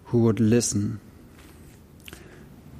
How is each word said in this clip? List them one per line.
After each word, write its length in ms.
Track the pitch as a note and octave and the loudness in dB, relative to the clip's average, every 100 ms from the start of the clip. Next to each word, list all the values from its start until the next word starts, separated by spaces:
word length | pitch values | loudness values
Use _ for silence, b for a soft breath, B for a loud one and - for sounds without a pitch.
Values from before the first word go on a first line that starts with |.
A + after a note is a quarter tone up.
| - | -4
who 120 | A#2+ | 0
would 220 | A#2 G#2 | 2 2
listen. 600 | A2 A#2 - G#2+ G#2+ A2 - - - - - - - - - - - B B B B - - | 2 2 0 -2 -4 -8 -14 -20 -20 -20 -20 -20 -20 -20 -20 -20 -20 B B B B -20 -20